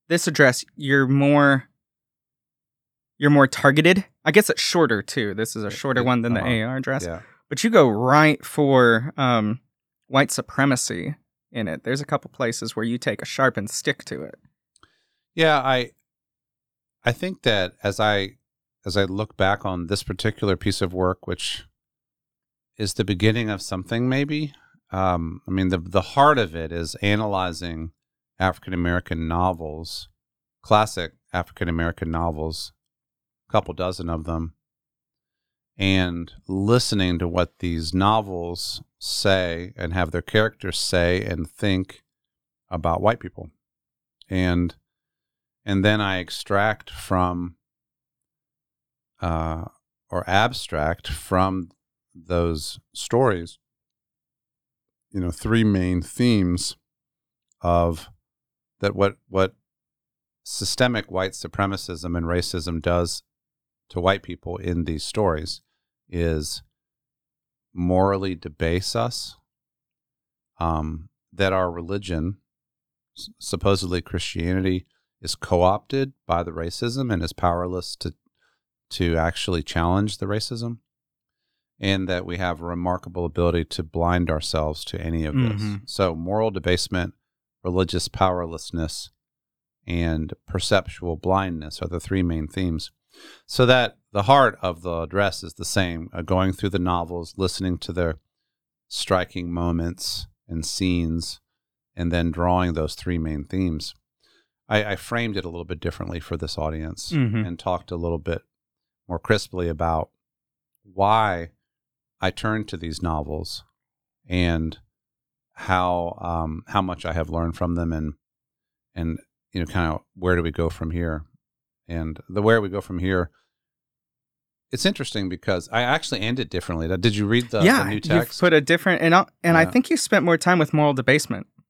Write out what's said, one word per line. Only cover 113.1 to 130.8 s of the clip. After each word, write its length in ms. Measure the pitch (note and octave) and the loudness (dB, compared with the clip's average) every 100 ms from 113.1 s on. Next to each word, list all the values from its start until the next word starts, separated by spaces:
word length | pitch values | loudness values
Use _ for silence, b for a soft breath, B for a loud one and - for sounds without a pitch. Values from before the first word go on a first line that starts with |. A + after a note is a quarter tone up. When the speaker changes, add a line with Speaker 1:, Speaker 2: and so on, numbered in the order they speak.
| D#2+ C#2+ D#2 E2+ - - _ _ _ _ _ - | -4 -4 -6 -8 -12 -16 _ _ _ _ _ -4
Speaker 2:
and 520 | F2+ F2 E2 D#2+ - _ _ _ _ _ _ _ | 0 2 2 -2 -8 _ _ _ _ _ _ _
how, 640 | - - F#2 F2+ F2 F2 - | -10 -2 0 0 -2 -4 -6
um, 420 | F2 E2+ D#2+ D#2+ - | -6 -4 -4 -6 -4
how 120 | G#2 | -2
much 220 | F#2 F2 | -2 -4
I 80 | F2 | -4
have 160 | E2 D#2+ | -4 -2
learned 260 | E2+ E2 E2 | -2 -4 -2
from 180 | F2 | -2
them 180 | E2+ E2 | -2 -2
and, 220 | D#2+ D#2 - _ _ _ _ _ _ _ | -2 -6 -8 _ _ _ _ _ _ _
and, 240 | F2+ E2 D#2+ - _ _ | -6 -6 -6 -10 _ _
you 80 | F#2+ | -6
know, 60 | E2 | -4
kinda 340 | F#2 E2 D#2+ _ | 0 0 -2 _
where 200 | - F2+ F2 | -4 0 2
do 60 | |
we 80 | E2 | 0
go 180 | D#2 E2+ | -2 -2
from 200 | - E2 | -2 -4
here? 340 | E2 E2+ D#2 D#2 _ _ _ _ _ - | -2 -2 -4 -8 _ _ _ _ _ -10
And 320 | E2+ D#2+ D#2 - | -6 -6 -8 -6
the 120 | F#2+ | 0
where 180 | G#2+ A2+ | 4 4
we 60 | G2 | 2
go 100 | F#2+ | -6
from 180 | - F2+ | -6 -4
here, 320 | F2+ F#2 E2+ _ _ _ _ _ _ _ _ _ _ _ _ _ _ | 0 2 0 _ _ _ _ _ _ _ _ _ _ _ _ _ _
it's 140 | C3 F#3+ | -2 0
interesting 420 | - C3+ A2 F#2+ | 0 -4 -4 -4
because 400 | F2+ - F2+ - | -4 -2 -2 0
I 120 | A2+ | 0
actually 380 | B2 D#3 - G#2+ | 2 0 -2 -4
end 180 | G#2+ B2+ | -2 -2
it 80 | - | -4
differently. 380 | F2+ - E2 D#2+ F#2 | -6 -4 -4 -2 2
Did 180 | A2+ | 2
you 120 | G2+ G2+ | 2 2
read 240 | A#2+ A#2+ | 2 2
the, 100 | - | 4
the 40 | F3 | 4
Speaker 1:
Yeah, 180 | C4 | 4
Speaker 2:
new 100 | G2 G#2+ | 2 -4
Speaker 1:
you've 60 | |
Speaker 2:
text? 360 | E3 E3+ - - | 0 2 0 2
Speaker 1:
put 120 | F3+ | 4
a 60 | D#3 | 4
different, 400 | D3 E3+ G3 F3 | 4 2 2 2
and 120 | E3 | 6
I, 120 | F3 - _ | 6 4 _
and 140 | E3+ E3 | 4 4
I 40 | |
Speaker 2:
Yeah. 60 | E3 | 6
Speaker 1:
think 200 | B3 - | 4 2
you 60 | E4 | 0
spent 260 | - G3+ | 2 4
more 140 | F3 E3 | 4 4
time 200 | F3 F3+ | 4 4
with 140 | D3+ | 4
moral 220 | D3+ | 4